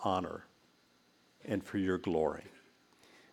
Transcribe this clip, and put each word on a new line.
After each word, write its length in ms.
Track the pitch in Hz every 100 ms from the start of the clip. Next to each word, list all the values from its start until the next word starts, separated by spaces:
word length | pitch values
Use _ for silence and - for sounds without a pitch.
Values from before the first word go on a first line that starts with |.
| 104
honor 400 | 92 82 85 - _ _ _ _ _ _ _ _ _
and 180 | - 101
for 180 | - 101
your 180 | 95 90
glory. 480 | 95 82 76 - - - - _ _ _ - - -